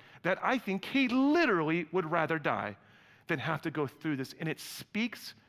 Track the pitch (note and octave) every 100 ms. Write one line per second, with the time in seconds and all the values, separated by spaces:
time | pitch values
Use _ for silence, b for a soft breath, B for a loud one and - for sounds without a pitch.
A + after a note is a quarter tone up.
0 | B B E3+ F#3+ F#3+ B3+ - F#3+ - C4+
1 | B3+ B3+ C#4 E4 D4+ F3 D#3 E3 E3+ F3+
2 | D#3+ E3 D#3 D#3+ D3 G#2+ G#2 G2+ B B
3 | B B B D#3 B2+ D3+ E3 D3+ C3 -
4 | D#3+ C3+ B2+ - D#3+ D3 - - - G#3
5 | A#3 - - -